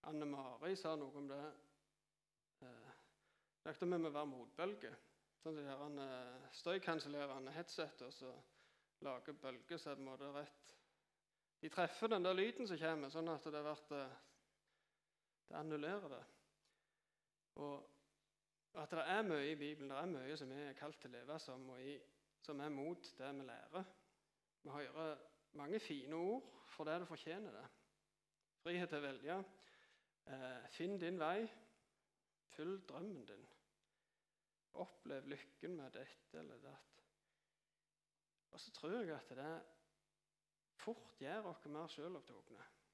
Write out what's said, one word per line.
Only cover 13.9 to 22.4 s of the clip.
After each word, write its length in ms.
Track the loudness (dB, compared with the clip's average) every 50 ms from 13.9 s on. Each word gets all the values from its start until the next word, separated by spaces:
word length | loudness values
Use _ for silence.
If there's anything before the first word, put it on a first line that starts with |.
eh, 240 | -2 -2 -2 -2 -6 -12 -16 -20 -20 _ _ _ _ _ _ _ _ _ _ _ _ _ _ _ _ _ _ _ _ _ _ -8
det 80 | -4
annullerer 520 | -2 0 0 0 2 2 0 0 0 -2 -4
det. 160 | -6 -8 -8 -12 -18 -20 -20 _ _ _ _ _ _ _ _ _ _ _ _ _ _ _ _ _ _ _ _ _ _
Og 340 | -4 -4 -2 -4 -4 -8 -12 -20 -20 -20 _ _ _ _ _ _ _ _ _ _ _ _ _ _
at 160 | -6 -4 0
det 140 | 2 2 4
er 180 | 6 6 6
mye 300 | 8 6 6 6 6 4
i 20 | 2
Bibelen, 360 | 2 0 -2 -2 -2 -4 -2
det 80 | 0 2
er 80 | 2
mye 300 | 2 2 0 0 -2 -4
som 120 | -4 -4 -4
vi 140 | -4 -4
er 100 | -4 -6 -6
kalt 240 | -4 -6 -6 -6 -6
til 100 | -10 -10
å 80 | -10 -10
leve 200 | -6 -6 -6 -6
som, 300 | -4 -6 -8 -8 -8 -8
og 100 | -8 -6
i, 200 | -6 -6 -6 -6 -10 -14 -20 _ _ _ _ _